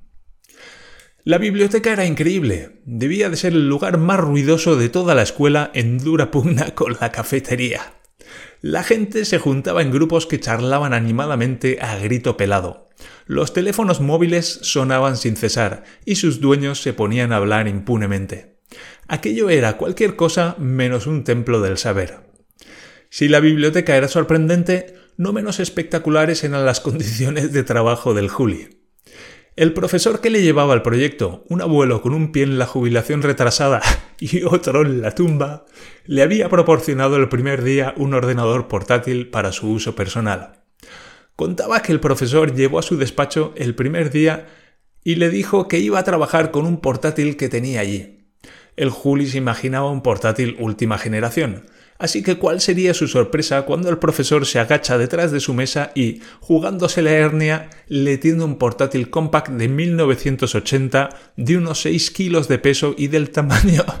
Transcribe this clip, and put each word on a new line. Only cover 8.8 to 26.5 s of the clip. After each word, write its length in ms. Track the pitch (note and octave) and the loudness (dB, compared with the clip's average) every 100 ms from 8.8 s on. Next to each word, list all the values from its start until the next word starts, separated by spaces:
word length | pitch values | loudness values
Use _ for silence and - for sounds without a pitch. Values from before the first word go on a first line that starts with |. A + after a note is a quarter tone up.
gente 400 | - A3+ G#3 A3 | 0 0 0 -4
se 140 | G#3 F3 | -2 0
juntaba 440 | D3 C3+ - E2+ | 0 -2 -2 0
en 80 | C#3 | 0
grupos 360 | C3+ D#3+ E3 D#3+ | 2 2 0 -2
que 140 | D3 | -4
charlaban 540 | B2+ A2+ B2+ C#3 C#3+ | -2 -2 0 0 0
animadamente 840 | A#2 A2+ A#2 D3 C3 B2 A#2+ C3 C3 | 0 0 -2 -2 -2 -2 -2 -2 -2
a 160 | A#2 G2+ | -4 -6
grito 380 | G#2 B2 B2+ - | -2 -2 -2 0
pelado. 520 | G2 G2+ F2 - - _ - - - | 0 0 -2 -10 -20 _ -20 -20 -6
Los 260 | C3+ D3+ | -2 0
teléfonos 480 | F3+ F#3+ G3+ G#3 D3+ | 0 -2 0 0 0
móviles 600 | C#3+ E3 E3+ E3+ E3 - | 0 2 2 0 -2 -6
sonaban 540 | - C#3+ C3 C3 C3+ B2 | -4 -2 0 2 0 0
sin 200 | A#2+ G#2+ | -2 -2
cesar 480 | A2 A#2 G#2 - - - | -2 0 -2 -4 -14 -14
y 120 | - F#3+ | -4 0
sus 240 | E3 B2 | 0 2
dueños 400 | C#3 C#3+ C#3 C#3 | 2 2 0 -4
se 120 | C#3 | -4
ponían 400 | A2 G#2 A#2+ A#2+ | -2 0 0 0
a 40 | G#2+ | 0
hablar 320 | G2+ A2 G#2 | 2 0 0
impunemente. 880 | G2 G2+ A2+ G2+ G2 F#2+ F#2 - _ _ - - - - | -4 -2 -2 0 -2 -6 -10 -16 _ _ -20 -20 -20 -8
Aquello 420 | D3+ G#3+ A3+ G3+ | -6 -4 -2 2
era 260 | D3+ A2+ G#2 | 4 2 0
cualquier 400 | - F3+ G#3 - | -6 -2 -2 2
cosa 400 | E3 F3+ E3+ F3+ | 0 2 -2 -2
menos 480 | C3 C3 B2 B2 C#3 | -4 0 0 -2 -2
un 180 | D#3 | -4
templo 360 | B2 A#2+ A#2 A2+ | 0 -2 0 0
del 180 | F#2+ F#2+ | 0 -2
saber. 420 | A#2 G2 F2 - - _ _ _ - - - - _ | -2 -2 -4 -10 -20 _ _ _ -20 -20 -20 -20 _
Si 180 | - D3 | -2 4
la 120 | D3 | 6
biblioteca 560 | D#3 D3+ D3+ F3 D#3+ C3+ | 6 4 2 2 2 2
era 120 | C3+ | 2
sorprendente, 840 | F3 D#3+ D#3+ D#3+ F3 F3 F3+ - - _ - | 0 2 2 4 2 2 -2 -4 -18 _ -6
no 160 | F#3+ | -4
menos 280 | G#3+ G#3 G3 | -2 -4 -4
espectaculares 840 | F3 - D#3+ E3 D#3+ D#3 D#3 D#3+ | -4 -6 -4 -4 0 2 2 0
eran 200 | D3 | -2